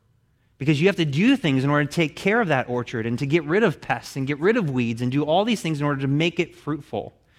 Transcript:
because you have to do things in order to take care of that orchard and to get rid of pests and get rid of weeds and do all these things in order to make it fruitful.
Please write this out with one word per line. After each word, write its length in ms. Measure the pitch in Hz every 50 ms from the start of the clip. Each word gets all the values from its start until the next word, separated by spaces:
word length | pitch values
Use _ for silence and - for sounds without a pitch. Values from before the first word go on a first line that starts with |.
| _ _ _ _ _ _ _ _ _ _ _ -
because 200 | 135 147 156 135
you 80 | 165 196
have 80 | 196 -
to 80 | 165
do 300 | 147 131 151 202 254 277
things 280 | - - 156 135 131 131
in 60 | 143
order 160 | 147 147 147
to 60 | 143
take 240 | - 170 165 143 -
care 260 | - - 196 208 240
of 80 | 233 160
that 200 | 143 127 117 120
orchard 360 | 123 123 117 - - 117 110 117
and 100 | 120 113
to 80 | 143
get 180 | 139 151 170 147
rid 180 | 147 170 208 233
of 180 | 190 - -
pests 340 | - - 123 117 - - -
and 120 | 143 135 131
get 120 | 147 135
rid 180 | 156 202 233 254
of 120 | 185 147
weeds 320 | 131 127 120 117 117 113
and 100 | 123 127
do 120 | 127 143 147
all 220 | 147 160 185 208
these 160 | 240 226 180
things 180 | - 165 156 143
in 60 | 147 147
order 140 | 143 135
to 60 | 139 135
make 320 | 143 147 165 175 170 -
it 160 | 170 - -
fruitful. 600 | - - 143 156 147 147 - - 104 - - _ _ _ _ _